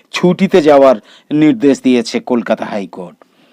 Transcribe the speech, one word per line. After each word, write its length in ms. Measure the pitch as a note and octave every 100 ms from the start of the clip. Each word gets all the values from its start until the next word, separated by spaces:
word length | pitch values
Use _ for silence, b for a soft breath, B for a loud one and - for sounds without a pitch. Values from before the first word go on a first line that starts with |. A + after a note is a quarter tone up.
| B
ছুটিতে 500 | - F3+ E3+ F#3+ F#3
যাওয়ার 340 | D3+ C#3+ C3+ A2 b b b
নির্দেশ 520 | D3+ D#3 A#2 C#3+ C3
দিয়েছে 380 | C3 B2 A2+ A#2
কলকাতা 440 | - A#2+ - A2
হাইকোর্ট। 520 | - G#2+ F#2 - - _ _ b b